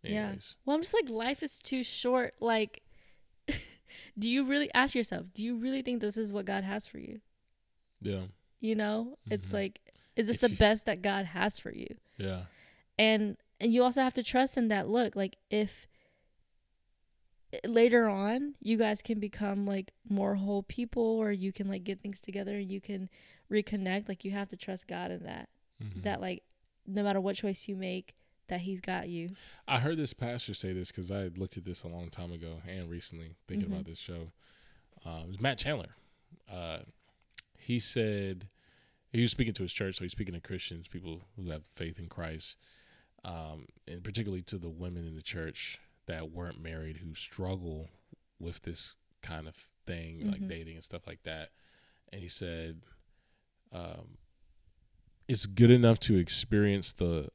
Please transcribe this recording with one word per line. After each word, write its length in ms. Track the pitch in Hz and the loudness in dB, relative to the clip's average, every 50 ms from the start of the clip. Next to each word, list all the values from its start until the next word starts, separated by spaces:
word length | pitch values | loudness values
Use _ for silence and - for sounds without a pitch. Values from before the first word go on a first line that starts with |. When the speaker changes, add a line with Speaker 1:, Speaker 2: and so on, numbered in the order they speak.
Speaker 1:
Yeah. 200 | - - 208 214 214 | -4 -2 -2 -2 -2
Speaker 2:
Anyways. 280 | 202 196 196 - - - _ _ | -4 -6 -8 -12 -14 -18 _ _
Speaker 1:
Well, 100 | 262 285 | 0 2
I'm 40 | 311 | 2
just 120 | 339 - - | 2 2 2
like, 160 | 466 339 262 | 2 2 2
life 340 | 226 220 226 247 285 - 311 | -2 -2 0 -2 -2 -2 -4
is 160 | 285 - - | -6 -6 -6
too 240 | - - 269 262 247 | -4 -2 -2 -2 -2
short. 520 | - - - - 247 247 254 247 - - _ | -2 -4 -2 2 4 4 4 2 0 -4 _
Like, 440 | - 233 226 220 220 214 - - _ - - - - - - | 2 4 4 4 2 0 -4 -18 _ -20 -20 -20 -20 -20 -20
<laughs> 340 | _ - _ _ _ _ - - - - - - _ _ - - - - - - | _ -20 _ _ _ _ -4 -4 -4 -6 -12 -20 _ _ -20 -20 -20 -20 -14 -10
do 120 | 214 208 233 | -4 0 2
you 160 | 240 269 277 | 4 4 4
really, 280 | 254 277 294 294 - - | 4 4 4 2 4 4
ask 220 | 247 262 277 - | 4 4 6 4
yourself, 300 | 254 226 - 185 175 170 185 - | 2 0 0 -2 -6 -6 -8 -8
do 100 | - 214 | -6 -4
you 140 | 233 247 | -2 -2
really 240 | 226 226 262 262 269 | -2 0 0 -2 0
think 180 | 254 247 247 233 | 0 0 -2 0
this 140 | 214 208 208 | 0 0 0
is 140 | 220 220 208 | 0 -2 -2
what 140 | 202 208 190 | -2 -4 -2
God 180 | - 196 196 190 | -2 -2 -2 -2
has 220 | 190 202 214 - | -2 -4 -4 -6
for 140 | - - - | -8 -12 -12
you? 200 | - - - 214 _ _ _ _ _ _ _ _ _ _ _ _ _ _ _ _ | -12 -10 -12 -14 _ _ _ _ _ _ _ _ _ _ _ _ _ _ _ _
Speaker 2:
Yeah. 200 | - 104 98 95 92 92 - _ _ _ _ _ | -4 -2 -2 -2 -4 -8 -12 _ _ _ _ _
Speaker 1:
You 140 | - 220 220 | 0 0 2
know, 420 | 214 214 208 214 220 233 247 277 _ _ - | 2 2 0 0 -2 -2 -4 -8 _ _ -4
it's 180 | 220 202 190 | -4 -4 -4
Speaker 2:
Mm-hmm. 80 | 190 196 | -2 -2
Speaker 1:
like, 260 | 202 196 196 - - _ - - _ _ _ _ | -2 -2 -2 -6 -12 _ -20 -20 _ _ _ _
is 120 | - 233 | 0 2
this 80 | 208 233 | 2 4
Speaker 2:
If 60 | - | 4
Speaker 1:
the 80 | - 233 | 4 4
Speaker 2:
you 60 | 202 | 8
Speaker 1:
best 280 | 185 220 208 220 214 - | 8 8 8 8 6 2
that 160 | - 196 180 | -2 -2 0
God 240 | 180 202 196 196 196 | 0 0 0 0 -2
has 320 | 165 160 180 190 208 - | -4 0 0 0 0 0
for 140 | - - - - | -2 -10 -8 -8
you? 140 | - - - - - _ _ _ | -8 -8 -10 -10 -14 _ _ _
Speaker 2:
Yeah. 240 | - 101 95 95 90 90 90 - - - - - _ _ _ _ - | -4 -4 -2 -2 -4 -6 -10 -14 -20 -20 -20 -20 _ _ _ _ 4
Speaker 1:
And, 380 | 214 220 220 214 214 208 - _ _ _ _ _ | 6 6 6 4 4 0 -2 _ _ _ _ _
and 140 | 190 233 226 | 2 4 6
you 80 | 247 247 | 8 6
also 180 | 254 247 277 | 6 6 4
have 120 | 262 254 - | 2 4 2
to 80 | 254 233 | 0 -2
trust 340 | - - 254 262 269 - | 2 4 4 4 4 4
in 100 | 269 233 | 2 2
that. 200 | 220 214 196 - - | 2 2 2 2 2
Look, 260 | 214 240 240 202 - | 2 4 2 2 2
like, 220 | 196 196 190 - _ _ _ | 0 -2 -2 -2 _ _ _
if, 380 | - 214 214 202 - - - - _ _ _ _ _ _ _ _ _ _ _ _ _ _ _ _ _ _ _ _ _ _ _ _ _ _ _ _ _ _ - - - | 2 2 2 0 -2 -10 -20 -20 _ _ _ _ _ _ _ _ _ _ _ _ _ _ _ _ _ _ _ _ _ _ _ _ _ _ _ _ _ _ -16 -12 -10
eh, 60 | - - | -6 -4
later 420 | 208 233 226 233 247 226 240 233 214 | 4 8 10 10 10 10 10 8 8
on 460 | 196 190 196 208 226 254 285 294 285 - | 4 4 2 2 2 2 0 -2 -4 -6
you 160 | - 208 226 | 0 2 4
guys 240 | 214 226 214 214 202 | 4 4 4 2 0
can 180 | - - 226 214 | 0 -2 0 0
become, 460 | 202 202 - - 208 202 196 202 202 | 0 -4 -4 -2 -2 0 0 0 0
like, 260 | 202 196 196 190 - _ _ _ | 0 0 -2 -4 -6 _ _ _
more 280 | - 202 196 196 202 202 | 0 0 2 2 2 2
whole 280 | 196 196 202 202 202 196 | 2 2 0 0 0 -2
people, 400 | - - - 240 233 - 247 226 | -4 -4 -4 -4 -2 0 2 2
or 280 | 220 226 220 220 208 | 4 4 2 2 2
you 200 | 208 190 185 196 | 2 0 0 -2
can, 160 | 196 - 202 | -2 -2 -4
like, 160 | 196 196 190 180 | -4 -4 -4 -4
get 180 | 196 196 190 | -6 -6 -6
things 200 | - 202 196 - | -6 -10 -10 -10
together 340 | - - 190 202 196 196 196 | -12 -8 -6 -6 -4 -4 -4
and 120 | 202 202 185 | -4 -4 -4
you 100 | 196 196 | -6 -8
can 280 | - - 202 190 190 185 _ - - - - - _ _ | -6 -6 -6 -6 -6 -10 _ -18 -20 -20 -20 -20 _ _
reconnect, 560 | 202 214 202 - 214 208 190 185 185 202 214 | 4 4 4 4 -2 0 0 0 0 0 -2
like, 160 | - 190 180 - | -4 -8 -6 -4
you 60 | 196 | -4
have 180 | 196 202 202 196 | -4 -4 -4 -6
to 80 | - | -8
trust 300 | 180 - - 185 180 - | -10 -8 -8 -8 -8 -8
God 240 | - 175 175 180 180 | -8 -8 -6 -4 -6
in 120 | 180 175 170 | -6 -8 -8
that. 260 | - - - - _ _ _ _ _ _ _ 113 | -10 -10 -10 -12 _ _ _ _ _ _ _ -12
Speaker 2:
Mm-hmm. 180 | 107 95 92 | -10 -8 -4
Speaker 1:
That, 200 | 185 208 196 - | -4 -2 -2 -2
like, 220 | 190 185 180 175 _ _ _ _ _ _ _ _ _ | -2 -4 -6 -6 _ _ _ _ _ _ _ _ _
no 180 | - 190 208 208 | -4 -2 0 2
matter 160 | 202 196 196 | 2 2 2
what 140 | 185 196 196 | 2 0 -2
choice 320 | - - 202 196 - - | -2 -2 -4 -4 -4 -6
you 80 | - 196 | -8 -6
make, 400 | 190 190 185 185 185 185 - - _ _ _ _ _ _ | -6 -4 -4 -4 -6 -8 -10 -20 _ _ _ _ _ _
that 140 | - 180 180 | -6 -6 -4
he's 200 | 175 190 196 185 | -4 -4 -6 -6
got 260 | - - 185 180 - | -4 -4 -4 -4 -4
you. 240 | 190 175 170 165 175 196 - - - - - _ | -4 -6 -6 -6 -8 -10 -12 -16 -20 -20 -16 _
Speaker 2:
I 120 | - 135 120 | 0 2 4
heard 180 | 123 151 170 | 4 4 2
this 160 | 160 151 127 - | 2 0 -2 -2
pastor 400 | - 127 120 120 120 - - 98 | -4 -4 -4 -4 -6 -6 -6 -6
say 200 | - - 95 92 | -4 -4 -4 -2
this 180 | 92 90 - | -2 -4 -4
'cause 180 | - - 92 87 | -6 -6 -6 -4
I 100 | 98 101 | -4 -4
had 180 | 98 90 85 | -4 -4 -4
looked 180 | 92 95 92 - | -4 -6 -4 -4
at 80 | 95 87 | -8 -8
this 200 | 92 87 - - | -8 -8 -8 -8
a 40 | |
long 220 | 87 85 87 87 80 | -8 -8 -8 -10 -10
time 240 | - - 90 87 87 | -8 -8 -8 -8 -8
ago 280 | 85 82 82 82 82 82 | -8 -8 -10 -10 -10 -10
and 220 | 87 92 95 87 82 | -10 -8 -8 -6 -6
recently 460 | 87 87 - - - 82 82 78 82 _ _ | -6 -6 -8 -8 -10 -10 -12 -14 -16 _ _
thinking 200 | - 175 208 202 | -6 -2 -2 -2
Speaker 1:
Mm-hmm. 60 | 190 196 | 0 -2
Speaker 2:
about 100 | - - | -4 -4
this 140 | 82 82 - | -8 -10 -12
show. 340 | - - 90 85 82 80 _ _ _ - - _ - - - - _ _ _ - - | -10 -10 -8 -10 -10 -12 _ _ _ -20 -20 _ -20 -20 -20 -20 _ _ _ -16 -12
Um, 160 | 82 82 80 | -10 -10 -10
it 60 | 80 87 | -10 -10
was 100 | 98 98 | -8 -2
Matt 180 | 113 139 131 | -2 -2 0
Chandler. 380 | - - 139 151 120 82 - - - _ _ _ _ _ _ - - _ - | 0 -2 -2 -2 -2 -4 -10 -14 -20 _ _ _ _ _ _ -20 -20 _ -12
Uh, 280 | 101 90 85 82 80 - - - - _ _ _ _ _ _ _ - - - _ _ | -10 -8 -6 -6 -8 -8 -10 -14 -20 _ _ _ _ _ _ _ -18 -18 -18 _ _
he 220 | _ - - 123 120 | _ -4 -2 -2 0
said, 720 | 113 - - 123 113 107 104 101 98 98 95 90 95 98 _ _ _ _ _ _ _ _ _ _ _ _ | 0 0 0 2 2 2 2 0 0 -2 -4 -6 -10 -16 _ _ _ _ _ _ _ _ _ _ _ _
he 120 | - 113 | 2 4
was 100 | 120 113 | 4 4
speaking 220 | - - 123 113 101 | 4 0 0 -2 0
to 100 | - 95 | -4 -4
his 80 | 90 | -4
church, 240 | - - 104 95 95 | -2 -4 -4 -4 -4
so 80 | - 95 | -4 -8
he's 80 | 90 | -6
speaking 220 | - - 107 92 87 | -4 -4 -6 -6 -6
to 80 | 85 | -10
Christians, 460 | - - 98 90 - - 87 82 82 - | -8 -8 -8 -8 -8 -8 -10 -12 -14 -12
people 380 | - 87 90 87 80 87 - - _ | -12 -12 -10 -10 -10 -10 -12 -16 _
who 120 | - 92 87 | -10 -8 -6
have 140 | 78 78 76 - _ | -8 -8 -10 -14 _
faith 220 | - 85 85 85 | -8 -8 -8 -8
in 120 | - 87 80 | -10 -12 -12
Christ, 480 | - - 87 80 80 80 - - - _ _ - - - - - - - _ _ _ _ - | -8 -8 -6 -6 -6 -6 -6 -8 -8 _ _ -20 -20 -20 -20 -20 -20 -20 _ _ _ _ -12
um, 440 | 92 87 82 80 78 78 78 - - _ - _ | -10 -8 -8 -8 -10 -10 -12 -14 -18 _ -20 _
and 160 | - 82 90 90 | -14 -14 -10 -10
particularly 380 | 107 98 - 113 101 95 90 90 | -6 -4 -4 -4 -2 -4 -6 -6
to 140 | - - | -6 -8
the 120 | 95 85 85 | -6 -8 -8
women 380 | 80 80 90 90 87 87 85 | -8 -6 -8 -6 -6 -6 -8
in 80 | 82 80 | -8 -10
the 60 | 78 | -10
church 580 | - - - 90 80 80 - - - - - - - _ _ _ _ | -10 -8 -6 -6 -6 -6 -8 -8 -10 -10 -10 -14 -18 _ _ _ _
that 240 | - 85 80 80 80 | -8 -8 -8 -8 -8
weren't 300 | 80 87 85 85 - - | -8 -8 -8 -8 -8 -10
married 360 | 82 82 80 80 80 80 78 | -10 -8 -8 -8 -8 -8 -10
who 160 | 80 87 82 80 | -10 -10 -12 -10
struggle 720 | - - - - - 95 92 95 92 90 85 78 78 80 82 - - _ _ - _ _ _ _ | -10 -12 -10 -6 -4 -2 -2 -2 -2 -4 -6 -6 -8 -10 -12 -16 -20 _ _ -20 _ _ _ _
with 260 | _ 82 85 87 - - | _ -10 -8 -8 -8 -10
this 320 | 90 82 - - - - _ _ _ _ _ | -10 -8 -6 -8 -8 -10 _ _ _ _ _
kind 260 | - - 82 80 78 | -12 -10 -8 -8 -10
of 220 | 78 - - - - _ _ _ | -10 -14 -18 -20 -20 _ _ _
thing, 400 | - 87 85 82 80 80 82 - - | -10 -8 -8 -8 -10 -10 -4 -4 -4
like 100 | 98 95 | -2 -2
Speaker 1:
Mm-hmm. 60 | 98 | -4
Speaker 2:
dating 280 | 92 82 82 80 80 80 | -8 -8 -10 -10 -12 -14
and 80 | 80 76 | -16 -14
stuff 240 | - - 85 - | -12 -12 -12 -12
like 160 | - 82 - _ | -12 -16 -12 _
that. 280 | 80 80 80 78 82 _ _ _ _ _ _ _ _ _ _ _ - | -8 -8 -8 -10 -12 _ _ _ _ _ _ _ _ _ _ _ -16
And 100 | - 98 | -14 -12
he 60 | 90 | -8
said, 540 | 85 - - 98 87 85 82 82 82 82 80 - - - - _ _ _ _ _ _ _ _ _ _ _ _ _ _ | -4 -4 -4 -2 -4 -6 -6 -6 -8 -10 -12 -16 -20 -20 -20 _ _ _ _ _ _ _ _ _ _ _ _ _ _
um, 460 | - 90 87 82 80 80 80 82 - - - _ _ _ - _ - _ _ - _ _ _ _ _ _ _ - _ _ _ | -12 -10 -10 -10 -12 -14 -16 -18 -20 -20 -20 _ _ _ -20 _ -20 _ _ -20 _ _ _ _ _ _ _ -20 _ _ _
"It's 180 | - 131 107 - | -2 2 2 2
good 260 | 104 98 101 120 117 | 0 8 10 12 12
enough 280 | 123 123 120 117 113 - | 12 12 12 8 8 8
to 160 | - - 107 | 6 6 6
experience 760 | 92 87 - - - - - 110 104 104 104 101 98 92 - - | 6 6 4 2 0 2 4 4 6 6 6 4 2 0 -2 -2
the 360 | - 90 87 85 80 71 - | 0 0 2 2 0 -2 -4